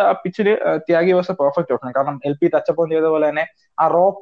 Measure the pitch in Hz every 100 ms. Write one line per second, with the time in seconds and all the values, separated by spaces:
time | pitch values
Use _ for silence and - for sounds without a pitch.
0 | 202 190 190 202 202 220 - 156 - 165
1 | 180 180 180 185 139 - 127 120 127 135
2 | 143 139 143 143 170 156 - 160 165 160
3 | 160 156 151 151 165 _ _ - 160 165
4 | 190 196